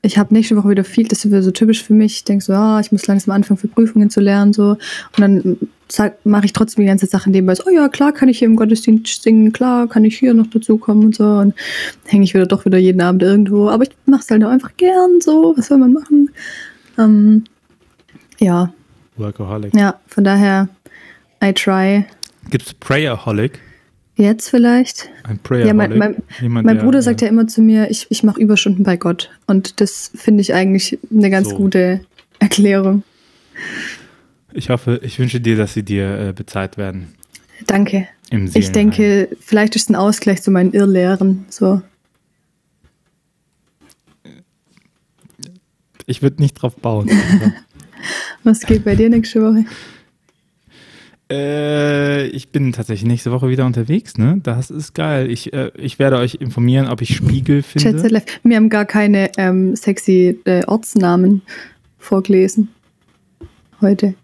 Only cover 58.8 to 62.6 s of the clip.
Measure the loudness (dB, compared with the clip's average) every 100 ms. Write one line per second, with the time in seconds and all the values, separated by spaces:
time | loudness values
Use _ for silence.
58.8 | -2 0 2 2 0 -2 -2 0 -2 -2
59.8 | -4 -4 0 2 2 0 -2 -2 0 -4
60.8 | -2 0 2 2 2 0 -2 -20 -20 _
61.8 | _ _ -4 -4 2 2 2 0